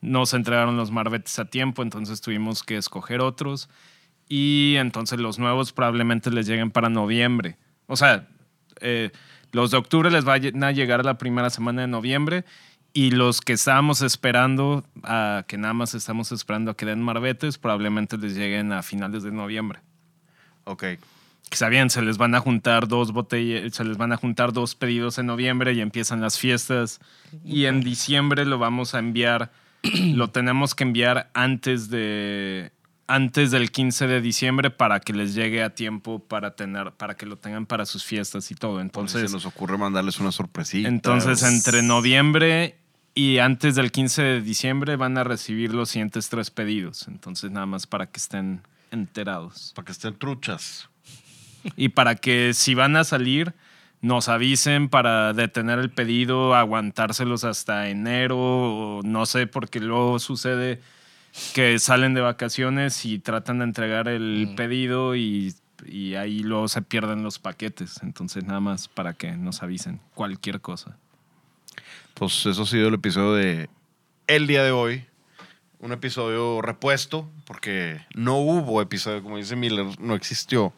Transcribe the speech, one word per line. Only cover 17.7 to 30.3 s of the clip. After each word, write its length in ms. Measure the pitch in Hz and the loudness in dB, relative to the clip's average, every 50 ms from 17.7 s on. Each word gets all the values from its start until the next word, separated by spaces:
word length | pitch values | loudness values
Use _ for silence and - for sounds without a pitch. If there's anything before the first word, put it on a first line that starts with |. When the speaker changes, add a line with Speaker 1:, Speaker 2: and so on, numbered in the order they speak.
| 107 101 104 104 104 107 107 98 - 110 | 0 0 0 0 0 0 -2 -2 -4 -6
Speaker 1:
les 180 | 104 104 98 | -6 -6 -4
lleguen 340 | 98 104 101 101 104 104 104 101 | -4 -2 -2 -2 -2 -2 -2 -4
a 120 | 95 87 | -4 -6
finales 400 | - - 101 98 98 104 110 95 | -6 -6 -6 -6 -6 -6 -8 -8
de 80 | 104 104 | -8 -8
noviembre. 480 | 110 104 101 107 110 110 107 92 - _ _ _ _ _ _ _ _ _ _ _ _ _ _ _ _ _ | -8 -8 -6 -6 -6 -6 -6 -8 -12 _ _ _ _ _ _ _ _ _ _ _ _ _ _ _ _ _
Speaker 2:
Ok. 180 | - 98 92 - | -14 -12 -8 -6
Speaker 1:
Que 760 | 95 90 85 - _ _ _ _ _ _ _ _ - - | -8 -8 -8 -12 _ _ _ _ _ _ _ _ -8 -4
sabían, 340 | - 117 110 117 131 135 123 | 0 2 4 4 6 4 4
se 120 | - 123 117 | 2 2 0
les 160 | 110 113 101 | 0 2 2
van 180 | 120 120 117 | 2 4 4
a 40 | 123 | 2
juntar 460 | 117 131 123 113 - 123 117 117 113 | 2 2 0 2 4 4 4 4 4
dos 240 | 110 117 120 120 110 | 2 2 0 0 0
botellas, 640 | 107 120 117 - - 117 117 117 117 110 - 117 110 | 0 -4 -4 -2 -2 -2 0 0 -2 -4 -4 -6 -6
se 100 | - 117 | -6 -6
les 120 | 110 110 | -4 -4
van 160 | 101 117 117 120 | -2 -2 -2 -2
a 40 | |
juntar 360 | 117 - 123 117 - 123 123 117 | -2 -2 -4 0 2 0 0 2
dos 240 | 123 120 120 - | 0 -2 -2 -4
pedidos 420 | _ - 123 120 120 117 120 117 - | _ -2 -2 0 0 -2 -2 -4 -4
en 80 | 123 | -4
noviembre 460 | 123 117 117 123 127 127 127 127 127 127 | -4 -2 -2 0 0 0 2 2 2 2
y 80 | 117 | 0
empiezan 400 | 110 107 104 117 113 - 123 113 | 0 -2 -4 -4 -4 -2 -2 -2
las 180 | 110 110 - - | -2 -2 -2 0
fiestas. 640 | - 131 123 120 - - 131 123 117 107 - - _ _ - _ _ - - 156 160 | 0 2 2 2 0 0 0 0 0 -2 -6 -12 _ _ -20 _ _ -20 -20 -18 -12
Y 200 | 190 156 147 139 | -4 -2 0 2
en 160 | 135 131 135 | 2 2 2
diciembre 640 | 127 127 120 117 - - 139 143 139 143 143 139 143 | 0 0 -2 -4 -2 0 2 2 4 4 2 2 2
lo 140 | 143 139 123 | 0 2 2
vamos 360 | 117 117 120 123 127 120 - | 2 0 0 0 -4 -2 -4
a 40 | 127 | -4
enviar, 520 | 113 117 113 117 120 117 117 117 117 117 _ _ _ _ _ _ _ | -2 -2 0 2 2 2 2 2 0 -4 _ _ _ _ _ _ _
<clears throat> 300 | - - 175 185 175 151 | -2 0 2 2 4 4
lo 140 | 123 120 | 4 2
tenemos 460 | 113 | 2